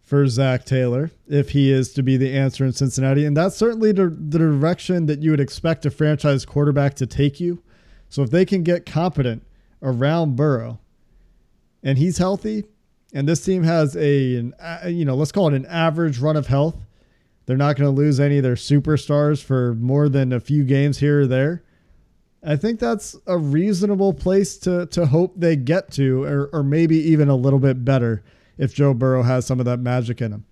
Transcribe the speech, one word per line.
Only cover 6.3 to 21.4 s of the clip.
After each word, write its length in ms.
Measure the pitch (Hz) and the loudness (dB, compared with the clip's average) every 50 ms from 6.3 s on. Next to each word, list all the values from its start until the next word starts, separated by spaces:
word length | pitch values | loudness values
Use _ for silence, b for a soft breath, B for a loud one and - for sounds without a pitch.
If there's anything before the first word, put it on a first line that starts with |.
| 139 131 - | 0 0 -2
quarterback 520 | - - 143 147 147 139 143 143 139 139 | -4 -2 0 0 2 2 2 0 0 -2
to 120 | - 127 | -4 -8
take 320 | 110 - - 143 143 139 - | -6 0 0 0 0 0 -2
you. 240 | 175 175 175 170 _ b b b b b b b b b | -6 -6 -6 -6 _ b b b b b b b b b
So 120 | - 139 | -4 -4
if 80 | 139 113 | -2 0
they 140 | 139 175 185 | 2 2 2
can 200 | 180 202 185 165 | 2 0 -2 0
get 220 | 170 175 175 - | 0 -2 -2 -4
competent 580 | - - 151 170 185 - 147 131 120 113 113 - - _ _ _ _ _ _ | -4 -2 -2 -2 0 0 0 -2 -2 -4 -6 -12 -20 _ _ _ _ _ _
around 540 | - 135 127 117 135 143 160 170 165 147 127 | -6 -4 -2 0 0 0 0 0 0 -2 0
Burrow 440 | 123 147 151 135 113 113 117 113 - _ _ _ _ _ _ _ _ _ _ _ _ _ _ _ _ _ _ _ _ | 0 0 0 0 -2 -4 -8 -14 -16 _ _ _ _ _ _ _ _ _ _ _ _ _ _ _ _ _ _ _ _
and 160 | - 135 269 | -4 -2 0
he's 200 | 131 156 185 151 | 2 0 0 0
healthy, 480 | - 175 185 202 190 - 214 220 214 202 _ _ _ _ _ _ _ _ _ - | 0 -2 -2 -2 -4 -6 -6 -6 -6 -8 _ _ _ _ _ _ _ _ _ -6
and 140 | 143 139 | -4 -2
this 160 | 151 170 147 - | 0 -2 -2 -2
team 200 | 185 190 185 160 | -2 -2 0 0
has 320 | 165 170 165 156 143 151 | 2 2 2 0 0 -2
a, 400 | 175 156 143 143 139 135 127 123 | -2 0 2 2 2 0 0 -2
an, 180 | 123 117 123 - _ | -4 -6 -8 -12 _
a, 300 | - 170 165 170 175 175 | -14 -14 -14 -10 -8 -6
you 160 | 170 170 160 | -4 -2 -2
know, 100 | 139 131 | -2 0
let's 160 | 135 - - | -2 -2 -2
call 160 | - 202 190 | 0 0 2
it 60 | 156 143 | 2 0
an 120 | 135 135 | 0 -4
average 520 | - 170 165 165 165 151 165 165 160 135 120 | -4 -4 0 0 0 0 0 -2 -2 -2 -2
run 160 | 135 156 156 | -2 0 0
of 120 | 151 131 | 0 0
health, 300 | - 135 139 147 165 - - - - _ _ _ _ _ _ _ _ _ _ _ | 0 0 0 0 0 -2 -8 -16 -20 _ _ _ _ _ _ _ _ _ _ _
they're 120 | - 127 | -2 0
not 180 | 135 143 147 143 | 2 2 0 2
gonna 140 | 123 143 143 | 2 2 2
lose 300 | 135 139 143 151 143 123 | 2 2 2 2 2 2
any 180 | 143 143 143 | 2 2 2
of 60 | 143 131 | 2 2
their 120 | 127 123 | 0 -2
superstars 880 | - - - 143 147 139 156 151 135 - - 147 147 147 147 151 139 - | -2 0 2 2 2 2 2 -2 -2 0 0 0 2 2 2 0 -2 -2
for 320 | - 135 127 123 120 117 | -2 -2 0 0 -2 -2
more 340 | 113 120 123 135 143 147 147 | -2 -2 0 2 2 2 2
than 240 | 131 139 135 127 127 | 2 0 0 0 -2
a 60 | 120 | -4
few 240 | - - 147 151 139 | -2 0 0 0 2
games 340 | 127 139 135 139 147 135 | 2 2 2 2 0 0
here 240 | - 139 147 147 143 | 0 0 2 2 2
or 60 | 139 | 2
there. 360 | 127 127 131 | 2 2 0